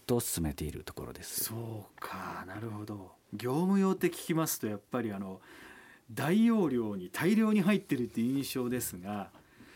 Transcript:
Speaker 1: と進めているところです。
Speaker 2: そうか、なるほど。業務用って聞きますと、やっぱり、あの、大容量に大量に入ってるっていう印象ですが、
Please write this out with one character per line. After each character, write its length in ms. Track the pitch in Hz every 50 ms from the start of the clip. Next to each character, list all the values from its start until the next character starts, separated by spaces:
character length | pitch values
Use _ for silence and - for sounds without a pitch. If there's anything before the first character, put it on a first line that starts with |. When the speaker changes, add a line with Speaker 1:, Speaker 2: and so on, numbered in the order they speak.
| -
Speaker 1:
と 120 | - 123 120
進 220 | - - - 87 82
め 100 | 76 71
て 100 | - 80
い 80 | 73
る 100 | - -
と 120 | - - -
こ 100 | - -
ろ 60 | -
で 100 | - -
す。 220 | - - - - -
Speaker 2:
そ 100 | - 113 117 117 113 110 107 101 - -
う 60 | -
か、 420 | - - - 95 92 90 85 85 90
な 120 | 90 95 104
る 120 | 113 113
ほ 140 | 107 104 104
ど。 260 | 104 107 101 95 90 - _ _ _ -
業 200 | 101 117 123 131
務 240 | 156 180 185 196 196
用 140 | 190 190
っ 40 | 190
て 100 | 185 -
聞 40 | 170
き 220 | 170 - - - 165
ま 120 | 160 156
す 140 | 156 - -
と、 60 | -
や 100 | 107 104
っ 40 | 101 - _
ぱ 120 | - 127
り、 100 | 113 110
あ 60 | 101 98
の、 240 | 98 95 95 92 - - - - - - - - - - - - _ -
大 360 | 110 104 127 151 185 220 226
容 240 | 233 226 220 185 147
量 260 | 131 120 113 107 104
に 140 | 95 90 -
大 260 | - - 151 175 220
量 160 | 214 220 220
に 80 | 214 214
入 160 | 170 190 208
っ 40 | 190
て 140 | - - 147
る 100 | 123 120
っ 20 |
て 160 | 110 - 120
い 100 | 113 123
う 40 | 135 139
印 160 | 131 - -
象 160 | 135 123 120
で 100 | 123 123
す 180 | 120 - - 90
が、 320 | 90 101 104 101 95 87 - - - - - - - - -